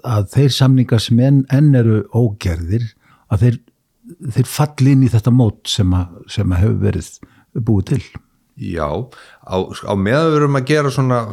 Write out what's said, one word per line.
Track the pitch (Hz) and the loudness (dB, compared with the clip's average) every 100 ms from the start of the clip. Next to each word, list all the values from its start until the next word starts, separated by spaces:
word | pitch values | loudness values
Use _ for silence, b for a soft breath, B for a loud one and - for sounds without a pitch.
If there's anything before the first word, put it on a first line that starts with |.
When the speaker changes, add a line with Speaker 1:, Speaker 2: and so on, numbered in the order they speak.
Speaker 1:
að | 127 107 95 | -4 -2 0
þeir | - 139 - | 0 0 2
samningar | 135 131 117 113 | 2 2 2 0
sem | - 117 | 2 2
enn, | 131 139 135 | 4 2 2
enn | 135 151 | 2 4
eru | 131 113 107 - | 4 4 2 0
ógerðir, | - 120 101 95 82 82 110 117 - b b b | -2 -2 -2 -4 -4 -4 -4 -4 -12 b b b
að | 92 | 0
þeir, | 123 120 - _ _ _ 233 170 135 | 0 0 -10 _ _ _ -20 -16 -6
þeir | 131 123 | -4 -4
falli | - 151 - 131 135 | -2 -4 0 2 4
inn | |
í | 127 | 4
þetta | 110 123 | 2 2
mót | 123 113 - - | 2 2 0 -6
sem | - 92 | -2 0
að, | 90 87 - | 0 -2 -10
sem | - - 95 | -10 -4 -2
að | 87 | 0
hefur | 110 101 | 0 0
verið | 98 90 - - B B B | -2 -2 -8 -18 B B B
búið | - 113 101 92 | -6 -2 -2 0
til. | 139 - - - _ _ - | -4 -6 -18 -20 _ _ -14
Speaker 2:
Já, | 107 85 73 82 127 B B B | -10 -6 -6 -6 -8 B B B
á, | - 92 | -6 -6
á | 90 90 - | -4 -10 -6
meðan | 101 98 135 160 | -2 0 0 0
við | 151 | 0
erum | 147 139 | 0 0
að | 127 | 0
gera | 151 139 | 0 0
svona | 131 131 123 110 | -2 0 -2 -4